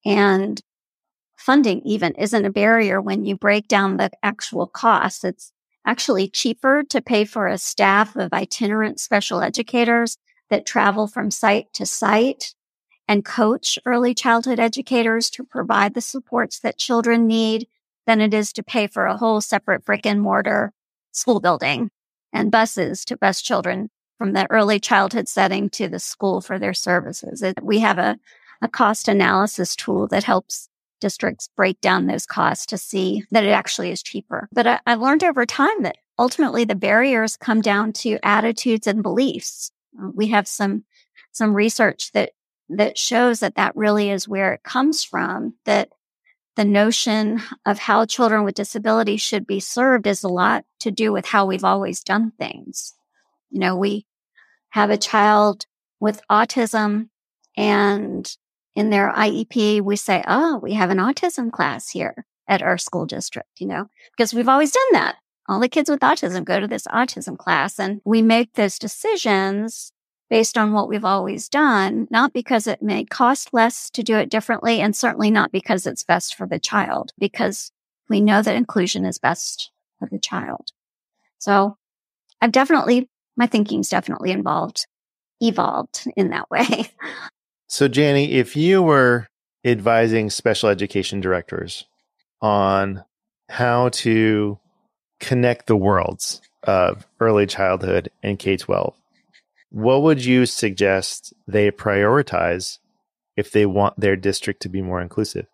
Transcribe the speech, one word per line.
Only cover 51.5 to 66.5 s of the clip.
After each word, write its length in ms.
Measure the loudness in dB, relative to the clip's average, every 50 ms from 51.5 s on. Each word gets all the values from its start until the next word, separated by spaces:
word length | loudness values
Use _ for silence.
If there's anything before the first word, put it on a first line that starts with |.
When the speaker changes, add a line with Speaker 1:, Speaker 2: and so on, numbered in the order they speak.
| 0 0 2
Speaker 1:
always 400 | 2 2 2 0 -4 -6 -8 -4
done 300 | -2 0 0 0 -2 -4
things. 560 | _ -10 -10 -10 -14 -16 -14 -14 -14 -14 -14 _ _ _ _ _ _ _ _ _ _ _ _
You 120 | -6 -2
know, 160 | -2 -2 0
we 280 | 0 0 -2 -2 -4 -8 _ _ _ _ _ _ _ _ _ _ _ _ _
have 180 | 0 0 2 2
a 80 | 2
child 680 | -2 -2 0 2 2 4 4 6 4 4 2 0 -2 -10 _ _ _ _ _ _ _
with 180 | -2 -2 -2 -4 _ 0
autism, 800 | 2 2 2 0 0 -2 -2 0 0 -2 0 0 -2 -2 -4 -8 _ _ _ _ _ _ _ _ _
and 760 | -2 0 2 2 4 4 2 2 0 -4 -6 -8 -8 -10 -10 -16 _ _ _ _ _ _ _ _
in 140 | -2 0 2
their 200 | 2 2 2 2
I 180 | 2 0 0 0
E 160 | 0 -2 -6
P, 340 | _ 0 2 2 4 2 2
we 160 | 2 0 -2
say, 260 | -2 0 0 -2 0 0
"Oh, 300 | 0 2 2 2 2 0
we 160 | -2 -4 -4 0
have 160 | 0 0 2
an 80 | 2
autism 520 | 2 2 0 0 0 -2 -4 -2 -2 -6 -6
class 400 | -2 -2 -2 -2 -2 -6 -10 -10
here 360 | -8 -6 -6 -6 -8 -10 -20 _ _ _ _
at 160 | -2 -2 0
our 160 | 0 -2 -2
school 280 | -2 -4 -6 -6 -6 -6
district," 560 | -6 -8 -10 -10 -10 -12 -14 -16 _ _ -12
you 60 | -10
know, 200 | -8 -8 -8 -10 -10 _ _ -20 _ _
because 160 | -2 -2 0 0
we've 160 | 0 2 4
always 220 | 4 4 4 2
done 200 | 2 0 4 4 4
that. 220 | 4 2 -2 -6 _ _ _ _ _ _
All 140 | -4 0 0
the 80 | 0 2
kids 200 | 2 0 0 0
with 120 | 0 2
autism 420 | 4 2 2 2 0 -4 -4 -4 -2
go 160 | -2